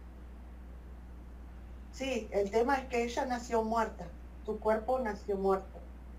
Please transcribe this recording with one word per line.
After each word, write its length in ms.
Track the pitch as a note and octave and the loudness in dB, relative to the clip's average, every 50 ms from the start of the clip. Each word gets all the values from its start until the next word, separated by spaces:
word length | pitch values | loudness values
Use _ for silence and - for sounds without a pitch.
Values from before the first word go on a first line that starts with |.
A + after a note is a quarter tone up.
| - - - - - - - - - - - - - - - - - - - - - - - - - - - - - - - - - - - - - - | -14 -14 -14 -14 -14 -14 -14 -14 -14 -14 -14 -14 -14 -12 -12 -14 -12 -12 -12 -12 -12 -12 -12 -12 -12 -14 -12 -12 -12 -12 -12 -12 -12 -12 -12 -12 -12 -12
Sí, 360 | - - C4 C4+ B3+ A3+ G#3+ - | -6 -4 0 0 0 0 0 2
el 200 | - G3+ G3+ G3 | 2 2 4 6
tema 260 | - A3+ B3 C4+ C#4 | 6 6 6 6 4
es 100 | C4 B3+ - | 2 2 0
que 160 | B3 A#3+ A#3 | 2 2 2
ella 200 | A#3+ - D4+ C#4 | 2 2 0 2
nació 380 | B3+ B3 A#3 - - A#3+ A3+ | 2 0 -2 -2 2 2 4
muerta. 440 | A3+ A3 A3+ A3+ A3 G#3+ - - F3 E3 - - - - - - - | 4 4 4 2 2 2 0 -6 -8 -10 -10 -12 -12 -14 -14 -10 -4
Su 140 | G#3 G#3+ G#3+ | -4 -4 2
cuerpo 400 | - G#3+ A3 G#3+ G#3+ - B3+ C4 | 4 4 4 4 4 2 2 2
nació 380 | A#3+ G#3+ G3+ G3 - - G3+ | 2 0 -2 -2 -2 0 0
muerto 420 | F#3+ F#3+ F#3+ F#3+ F#3+ - - - - - - - - - - - | 4 6 6 6 4 2 -4 -12 -14 -14 -12 -14 -14 -14 -14 -14